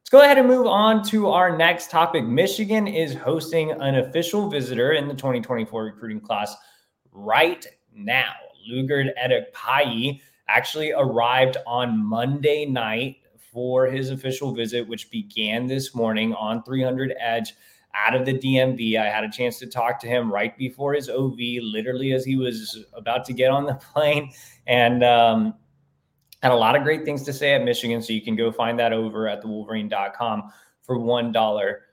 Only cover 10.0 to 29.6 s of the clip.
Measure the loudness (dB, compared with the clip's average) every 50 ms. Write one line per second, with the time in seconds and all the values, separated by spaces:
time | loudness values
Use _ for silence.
10 | -4 -4 -6 -8 _ _ _ _ _ 0 0 0 0 0 -6 -6 -4 -2 0 0
11 | 0 0 2 0 2 2 4 2 2 2 0 -6 -8 -4 -4 -2 -2 0 -2 -2
12 | -2 -2 -2 -2 -2 -2 -2 0 0 0 0 0 -2 -4 -4 -2 -2 -2 -4 -4
13 | -4 -6 -8 _ _ _ _ _ _ _ _ -8 -6 -2 2 2 2 2 0 -2
14 | -4 -6 -6 -6 -6 -6 -6 -4 -6 -6 -4 -4 -6 -4 -4 -6 -4 -6 -10 -12
15 | -12 _ -10 -10 -10 -8 -6 -4 -2 -2 -2 -2 -2 -4 -4 -4 -6 -6 _ -2
16 | -2 0 0 0 -2 -2 -2 -4 -4 -6 -6 -6 -6 -6 -4 -2 -2 -2 -2 -2
17 | -4 -6 -6 -6 -4 -4 -2 -2 -4 -6 -12 _ _ -20 _ _ _ _ -4 0
18 | 0 2 2 2 0 0 -2 -2 0 2 2 4 4 2 0 -2 -2 0 0 0
19 | 0 0 -2 -4 -4 -6 -6 -4 -4 -4 -4 -6 -14 -10 -4 -2 -2 -2 -2 -4
20 | -4 -2 -2 -2 0 0 -2 -2 -2 -4 -4 _ -8 -8 -8 -6 -4 -2 -2 -2
21 | -4 -4 -4 -2 -2 -2 -4 -4 -6 -6 -6 -6 -6 -6 -6 -6 -4 -4 -6 -4
22 | -2 -2 -2 -2 -2 -2 -2 -2 -2 -2 -4 -6 -10 -12 -14 -14 -16 _ _ -10
23 | -6 -4 -4 -4 -4 -6 -2 2 2 4 4 2 0 -2 -4 -6 -8 -6 _ 0
24 | 2 2 2 0 -2 -6 -16 -20 -20 -20 -20 _ _ 2 4 6 6 6 6 6
25 | 6 6 8 8 8 6 6 4 2 0 -2 _ _ _ _ _ _ _ _ _
26 | _ _ _ _ _ _ -16 _ 2 2 4 4 4 4 4 4 2 2 -2 -2
27 | -2 -6 -6 -6 -6 -8 -8 -2 2 2 2 2 2 0 -2 -2 -2 -2 -4 -4
28 | -2 -4 -4 -4 -2 -4 -2 0 -2 -2 0 -2 -2 -2 0 0 0 0 0 0
29 | -4 -4 -4 -4 -4 -4 -4 -6 -8 -10 -10 -10